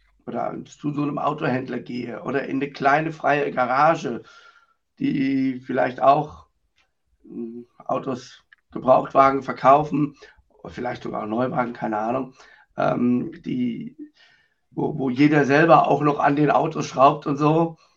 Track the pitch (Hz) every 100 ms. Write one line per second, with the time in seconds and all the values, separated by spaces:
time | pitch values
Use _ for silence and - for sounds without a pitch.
0 | _ _ - 120 - - 127 - 147 147
1 | 147 - 139 151 156 127 - 123 - 123
2 | 123 117 - 135 - 135 139 - 139 147
3 | 160 156 139 143 143 127 123 131 151 165
4 | 139 113 - - - _ _ _ _ _
5 | 135 - 135 135 131 127 127 123 131 127
6 | 131 147 - - - _ _ _ _ _
7 | _ _ - 113 117 117 120 _ - 131
8 | 135 127 - - _ _ _ - 127 139
9 | 139 139 135 135 127 117 131 143 151 143
10 | 147 - - _ _ _ 98 85 123 -
11 | - 113 107 113 131 165 120 120 113 107
12 | 110 127 127 - - _ _ - 95 -
13 | 123 123 - - - 127 123 113 - -
14 | 302 _ _ _ _ _ _ - 139 151
15 | 131 123 147 151 127 143 165 160 - 139
16 | 147 143 143 143 147 127 160 151 - 135
17 | 135 156 - 139 151 160 165 165 _